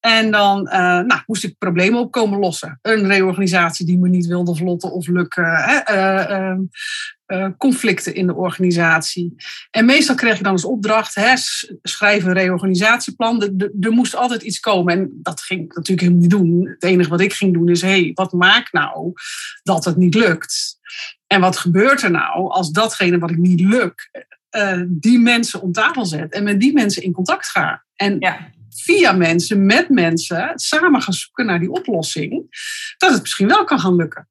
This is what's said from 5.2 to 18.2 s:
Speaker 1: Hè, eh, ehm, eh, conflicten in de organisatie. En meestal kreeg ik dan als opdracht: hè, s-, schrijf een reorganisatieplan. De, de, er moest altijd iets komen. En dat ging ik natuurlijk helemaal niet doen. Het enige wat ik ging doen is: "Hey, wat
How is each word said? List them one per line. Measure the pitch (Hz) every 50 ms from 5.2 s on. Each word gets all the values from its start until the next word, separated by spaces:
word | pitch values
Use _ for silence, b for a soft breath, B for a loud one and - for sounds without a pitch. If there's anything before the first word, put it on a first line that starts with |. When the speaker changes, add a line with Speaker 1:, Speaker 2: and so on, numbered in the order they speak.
| 175 170 - - 170
Speaker 1:
Hè, | 165 165 160 139 - 285
eh, | 285 - - 214 190 190 190 190 190 180 -
ehm, | 202 190 190 190 185 185 190 175 B B B B B B B B B B _
eh, | _ 190 185 190 190 185 _
conflicten | - 269 254 - - 226 185 185 - 180 -
in | - 185
de | 180 170
organisatie. | - 185 180 165 - 185 180 175 170 170 165 160 160 156 - - 180 175 175 - B B B B B B B
En | - 220 220
meestal | 240 269 294 320 - 254
kreeg | 254 - 233 214
ik | 180 190
dan | 196 190
als | 180 156
opdracht: | - 254 214 196 214 220 220 - - -
hè, | 202 202 240 262
s-, | 262 - - - - - - 180 - _
schrijf | 185 - - 214 202 208 208 170
een | 185 180
reorganisatieplan. | 185 190 180 185 175 180 190 185 175 202 220 233 247 - - - _ 240 226 233 233
De, | 208 202 190
de, | 185 196 202 208 202
er | 180 220 226
moest | 240 247 - -
altijd | - 240 247 240 220 -
iets | - 180 -
komen. | - 226 202 185 175 180 170
En | 180 190 - - - 170
dat | 180 165 -
ging | - - 190 185
ik | 165 160 -
natuurlijk | 175 160 - 190 170
helemaal | 180 175 175 175 170
niet | 175
doen. | 185 208 185 165 170 175 185 175
Het | - _ -
enige | 180 185 180 180 151
wat | 170 175
ik | 190 196 -
ging | - 202 190 180
doen | 170 170 175
is: | 175 170 175
"Hey, | 185 196 190 175 - -
wat | -